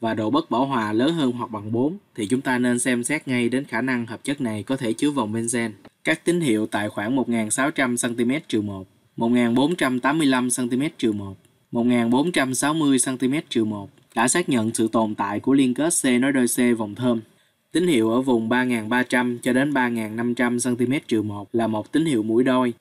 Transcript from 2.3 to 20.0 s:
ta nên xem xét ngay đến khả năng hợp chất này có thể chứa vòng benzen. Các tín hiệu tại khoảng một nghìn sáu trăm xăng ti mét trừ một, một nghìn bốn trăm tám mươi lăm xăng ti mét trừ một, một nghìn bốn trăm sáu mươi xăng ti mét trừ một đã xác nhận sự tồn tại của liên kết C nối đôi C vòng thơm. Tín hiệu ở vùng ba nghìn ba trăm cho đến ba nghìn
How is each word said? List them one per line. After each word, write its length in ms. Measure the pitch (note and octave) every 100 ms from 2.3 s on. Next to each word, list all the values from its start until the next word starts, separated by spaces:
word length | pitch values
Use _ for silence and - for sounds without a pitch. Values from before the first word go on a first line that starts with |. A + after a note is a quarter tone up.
| B2+
ta 180 | C#3 B2
nên 200 | B2 A#2+
xem 260 | C3+ A#2+
xét 240 | A#2+ D3+ C#3
ngay 200 | B2 A#2
đến 160 | B2+
khả 160 | C#3 A2+
năng 260 | C3 B2 A2+
hợp 180 | A2
chất 160 | - C#3+
này 220 | A#2+ G#2+
có 140 | G2+ C3+
thể 160 | A2+
chứa 180 | A2 D3
vòng 220 | C#3+ G#2+
benzen. 380 | A2+ A2+ A#2+ A#2 G#2 - _
Các 200 | - D#3+
tín 160 | - F3
hiệu 260 | D3+ G#2+ G#2+
tại 220 | G#2+ G#2
khoảng 280 | G#2 G#2 C3+
một 120 | A#2+
nghìn 220 | A#2 G#2+
sáu 200 | A#2+ C#3
trăm 260 | D3 B2+ A#2+
xăng 180 | B2
ti 100 | A#2+
mét 240 | A#2+ C#3+ -
trừ 120 | A2+
một, 280 | G#2 F#2+ F#2 _ _ -
một 120 | A#2
nghìn 260 | B2 A#2+
bốn 220 | A#2 D3 F3
trăm 240 | C#3 B2+
tám 180 | C3 D#3+
mươi 80 | C#3+
lăm 240 | C3 B2
xăng 180 | B2 B2
ti 80 | B2
mét 220 | D3+ -
trừ 140 | A#2+
một, 240 | G#2 G2 F#2+ _ _ -
một 140 | A#2+
nghìn 260 | A#2+ B2 A#2
bốn 220 | C3 E3
trăm 220 | E3+ C3
sáu 200 | C3 C#3+
mươi 240 | D#3+ D3 C3
xăng 200 | C3 B2+
ti 100 | B2+
mét 220 | D3 -
trừ 140 | A#2
một 260 | G#2+ G#2 G2 _ _
đã 140 | A#2 B2
xác 200 | E3+ F3
nhận 260 | B2+ A2
sự 140 | A2+ A2+
tồn 220 | A#2 A2
tại 260 | G#2+ G2+ G#2
của 120 | -
liên 220 | C#3 B2+
kết 160 | B2 D#3 -
C 20 | C3+ B2
nối 120 | C3+
đôi 140 | C3+ A#2+
C 320 | - B2 A#2
vòng 160 | G#2+
thơm. 260 | G#2 B2+ A2+ A2 _ _ _ _
Tín 140 | D#3 F3+
hiệu 240 | B2+ A2
ở 100 | B2
vùng 280 | C3+ A#2 A2+
ba 160 | B2
nghìn 240 | B2+ A#2+ G#2+
ba 140 | B2
trăm 360 | B2 B2+ B2 A#2+
cho 140 | B2+
đến 200 | B2 C#3+
ba 160 | C#3 B2
nghìn 280 | A#2